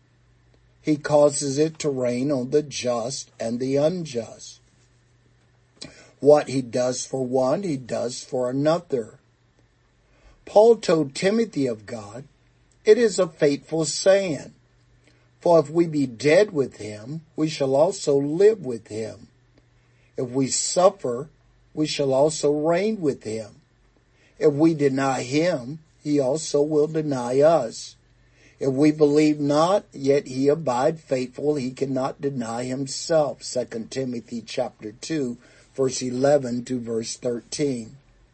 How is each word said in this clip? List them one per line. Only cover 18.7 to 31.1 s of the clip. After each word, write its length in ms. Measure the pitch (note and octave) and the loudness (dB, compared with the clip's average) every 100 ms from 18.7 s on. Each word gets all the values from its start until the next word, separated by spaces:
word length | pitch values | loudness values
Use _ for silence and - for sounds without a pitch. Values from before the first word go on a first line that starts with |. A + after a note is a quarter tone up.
| A#2 - | -10 -10
him. 380 | G#2+ A2 F#2+ - _ _ _ _ _ _ _ _ - | -10 -10 -12 -20 _ _ _ _ _ _ _ _ -8
If 120 | B2+ | -4
we 160 | B2+ B2+ | -2 -2
suffer, 800 | - - F3+ F#3 - C3 A#2+ D#3 _ _ _ _ | -2 -2 4 4 4 -4 -6 -10 _ _ _ _
we 140 | - D3+ | -4 -2
shall 260 | - C#3+ | -2 0
also 380 | C3 D#3 D#3 D3 | 4 2 2 0
reign 480 | D3 D#3 E3+ G#3 G#3+ | 0 0 0 0 -2
with 240 | D#3 A#2 | -2 -4
him. 380 | A2+ A2 G#2 - _ _ _ _ _ _ _ - | -6 -10 -10 -18 _ _ _ _ _ _ _ 0
If 140 | D#3 | 2
we 220 | C#3+ E3 | 4 2
deny 500 | D#3+ C#3+ C3 C3+ B2+ | 4 0 2 0 -2
him, 560 | A#2+ C#3+ F3 D#3 A#2+ D#3+ _ _ | -2 0 0 -2 -6 -14 _ _
he 160 | D3+ D3 | -2 0
also 420 | B2+ D#3 - C#3+ | 0 -2 0 0
will 260 | D3+ D3+ D3+ | 2 2 0
deny 520 | D#3 D3+ C3 A#2+ C3 | 0 -4 -4 -2 4
us. 560 | D3+ E3 A#2 - - - _ _ _ _ _ - | 6 4 0 -8 -16 -20 _ _ _ _ _ -6
If 140 | C3+ | -2
we 180 | C3 D3+ | 2 4
believe 480 | D3+ D3 D3 D3+ D3 | 4 4 4 2 2
not, 460 | C#3+ D3 E3+ G3+ - | 0 2 2 0 -2
yet 340 | C#3 C3+ C#3 B2 | -4 0 0 0
he 220 | B2+ C#3 | -2 0
abide 500 | D#3 C#3+ B2 C#3+ D#3+ | 0 0 0 0 -2
faithful. 560 | - | -4